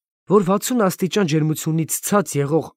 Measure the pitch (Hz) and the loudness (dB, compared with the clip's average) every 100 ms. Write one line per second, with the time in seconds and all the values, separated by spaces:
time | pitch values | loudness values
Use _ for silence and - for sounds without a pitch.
0 | _ _ - 196 175 196 - 254 190 - | _ _ 0 2 4 0 0 0 0 0
1 | 190 208 180 156 156 151 160 160 156 - | -2 0 0 2 0 -2 -2 -2 -2 -6
2 | - 202 - 143 139 160 - | -2 0 0 -2 0 0 -2